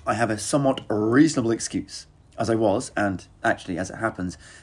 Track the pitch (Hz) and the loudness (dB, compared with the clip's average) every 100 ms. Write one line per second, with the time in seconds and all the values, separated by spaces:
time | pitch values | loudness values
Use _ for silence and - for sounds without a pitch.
0 | - 107 120 107 - 147 135 131 - 107 | -4 0 0 -2 -2 0 2 0 -2 0
1 | 107 127 160 143 113 113 - 92 - - | 4 6 6 4 0 -2 -2 -6 -6 -12
2 | - _ _ - 113 110 110 101 131 - | -18 _ _ -4 0 2 2 2 -2 -2
3 | 101 90 - - 117 - - 85 92 - | -2 -4 -10 -4 -2 -2 -4 -6 -6 -4
4 | 113 - 92 - - - | -4 -4 -6 -8 -16 -20